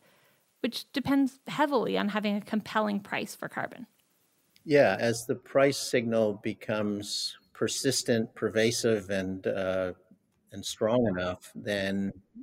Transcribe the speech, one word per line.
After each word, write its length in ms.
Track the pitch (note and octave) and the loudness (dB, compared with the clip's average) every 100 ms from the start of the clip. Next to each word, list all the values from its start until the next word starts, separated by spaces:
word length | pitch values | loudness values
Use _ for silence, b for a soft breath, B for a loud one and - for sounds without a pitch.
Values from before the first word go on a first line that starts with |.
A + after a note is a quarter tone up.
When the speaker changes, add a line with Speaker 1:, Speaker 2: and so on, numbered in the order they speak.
| b b b b b _ | b b b b b _
Speaker 1:
which 300 | A#3+ - - | -4 -4 -6
depends 480 | C#4 B3+ C#4 C4+ - - | -6 2 2 2 -2 -8
heavily 500 | F3 D4 C4 - F#3+ | 0 2 2 2 0
on 120 | G3+ | 0
having 260 | G#3+ G#3 G3+ | 0 0 -2
a 60 | |
compelling 580 | G3 G#3+ - A3 G#3+ G3+ | -2 -4 0 0 0 -2
price 360 | G3+ - G#3+ - | -4 -6 -6 -8
for 120 | - | -8
carbon. 380 | - - - A#3+ _ _ _ _ _ _ _ D#3+ | -6 -8 -10 -18 _ _ _ _ _ _ _ 4
Speaker 2:
Yeah, 320 | C#3+ A2+ F2+ | 6 6 4
as 260 | A#2 A#2 - | 0 0 -4
the 100 | B2+ | -6
price 420 | - C#3 C#3 C3+ | 0 4 4 2
signal 640 | - C3 A#2 A2+ G#2+ G2+ | 0 0 2 2 2 0
becomes 960 | A2 G2+ - G#2+ G#2 G2+ G#2 - - - _ | -6 -6 -4 -2 0 -2 -4 -6 -8 -10 _
persistent, 800 | - A#2+ - C#3 - - A2+ A2+ - | -4 -2 0 0 0 2 0 0 -4
pervasive, 720 | G#2+ A2 A2+ A#2 A#2+ G#2+ F#2+ | 0 2 2 2 0 0 0
and, 360 | G2 F#2 F#2+ A2 | -4 -2 -4 -4
uh, 460 | G2+ F#2+ F#2 F#2 F2 _ - _ _ _ | -2 -2 -2 -2 -6 _ -20 _ _ _
and 140 | G2+ - | -12 -10
strong 420 | - A2 B2 A2+ | -2 0 2 2
enough, 440 | F#2 F2+ F2+ - A2+ | 0 -4 -6 -12 -10
then 580 | A2 G2+ G2 G2 G2 - _ A#3 | -4 -2 0 -2 -4 -8 _ -20